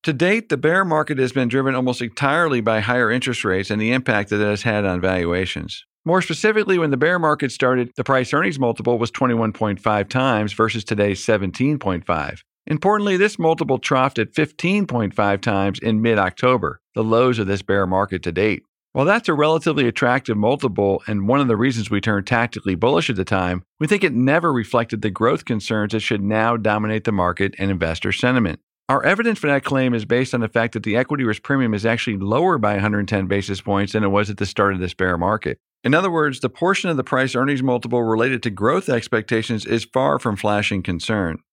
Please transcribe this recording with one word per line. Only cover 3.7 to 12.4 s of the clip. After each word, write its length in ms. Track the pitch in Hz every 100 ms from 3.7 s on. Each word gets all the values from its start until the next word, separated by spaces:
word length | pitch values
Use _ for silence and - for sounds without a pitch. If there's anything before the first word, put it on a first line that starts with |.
and 100 | 107
the 80 | 110
impact 400 | 127 127 107 101
that 100 | 104
it 40 |
has 180 | 104 104
had 220 | 120 104
on 160 | 101 90
valuations. 840 | 92 92 85 90 92 - - - _ _
More 180 | 160 180
specifically, 560 | 175 160 214 214 208 185
when 140 | 156
the 40 | 131
bear 220 | 156 175
market 320 | 156 147 135
started, 400 | - 127 127 123 -
the 80 |
price 280 | 127 131 123
earnings 240 | 147 190 143
multiple 420 | 123 113 117 120
was 120 | 113
twenty-one 420 | - 127 117 110
point 280 | - 107 95
five 280 | 113 104 101
times 440 | 131 131 107 107
versus 320 | - 113 113
today's 400 | - 104 104 95
seventeen 560 | - 107 98 - 135 147
point 260 | 98 90 -
five. 380 | 82 71 -